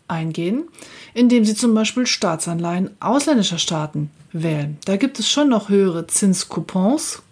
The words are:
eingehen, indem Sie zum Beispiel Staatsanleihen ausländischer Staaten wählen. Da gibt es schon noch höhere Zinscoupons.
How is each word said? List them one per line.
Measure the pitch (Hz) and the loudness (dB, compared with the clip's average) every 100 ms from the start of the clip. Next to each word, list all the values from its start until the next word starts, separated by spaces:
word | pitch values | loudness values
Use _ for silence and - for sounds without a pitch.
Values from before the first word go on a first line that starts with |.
| - | -8
eingehen, | 165 160 160 170 247 339 - - - - | -6 -4 -4 -2 -2 -6 -14 -20 -20 -8
indem | 226 247 240 | 2 4 6
Sie | 214 | 4
zum | 214 240 | 2 2
Beispiel | 220 220 - 247 | 2 2 0 -2
Staatsanleihen | - 190 160 170 170 170 175 185 - | 0 -2 -2 -4 -4 -2 -2 -4 -4
ausländischer | - 269 320 262 185 170 | 0 0 2 2 2 -2
Staaten | - 160 151 147 147 - - | -4 -4 -4 -6 -6 -10 -12
wählen. | 170 160 151 147 147 - | -6 -2 -2 -4 -6 -2
Da | 196 | 0
gibt | 269 269 | 0 -2
es | 208 | -2
schon | - 294 | 2 2
noch | 220 208 | 2 2
höhere | 202 190 170 165 | 2 4 0 -2
Zinscoupons. | - 202 185 - - 160 185 190 311 - - - | 0 2 2 -2 -8 -4 0 2 2 -2 -10 -16